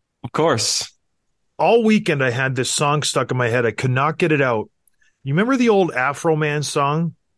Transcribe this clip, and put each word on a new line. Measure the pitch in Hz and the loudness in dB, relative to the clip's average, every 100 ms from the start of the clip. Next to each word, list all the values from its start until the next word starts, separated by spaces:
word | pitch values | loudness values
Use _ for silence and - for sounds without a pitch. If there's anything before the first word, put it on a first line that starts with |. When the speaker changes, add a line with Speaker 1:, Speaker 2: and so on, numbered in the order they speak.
| _ _ | _ _
Speaker 1:
Of | - | -8
course. | - 160 123 - - - _ _ _ _ _ _ - | 0 0 2 0 -4 -8 _ _ _ _ _ _ -2
Speaker 2:
All | 160 233 | 2 4
weekend, | 220 214 - 147 | 4 2 2 0
I | 131 | 0
had | 120 131 127 | 0 -2 -2
this | 123 | -4
song | - 147 147 | -2 0 0
stuck | - 143 127 | -2 -2 -2
in | 127 | -2
my | 120 | 0
head. | 123 117 | 0 0
I | |
could | 110 131 | -2 -2
not | 127 147 160 | 0 0 0
get | 175 | 0
it | 147 | 2
out. | 135 113 110 _ _ _ _ _ | 2 0 -4 _ _ _ _ _
You | 135 | -4
remember | 151 226 269 | -2 0 2
the | 240 | 2
old | 202 175 | 2 2
Afro | 120 131 139 170 156 | 0 -2 -2 0 0
Man | 151 147 | 0 -2
song? | 139 156 143 151 165 - _ | -4 -2 0 0 -4 -6 _